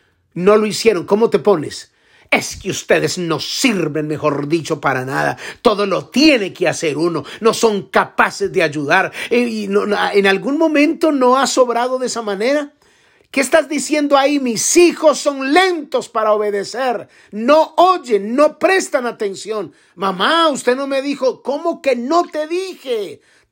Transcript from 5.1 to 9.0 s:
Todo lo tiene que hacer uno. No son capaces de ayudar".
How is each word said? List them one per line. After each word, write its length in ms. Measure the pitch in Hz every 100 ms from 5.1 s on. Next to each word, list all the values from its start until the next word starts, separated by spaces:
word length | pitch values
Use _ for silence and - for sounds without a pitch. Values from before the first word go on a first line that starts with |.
| 147 147 - - -
Todo 240 | - 196
lo 220 | 202 165 -
tiene 480 | 247 311 247 185
que 120 | - 170
hacer 300 | 135 165 139
uno. 280 | 175 156 - -
No 120 | 220
son 300 | - 226 202
capaces 680 | - 208 180 - 214 - 196
de 120 | 156
ayudar". 500 | 160 147 143 180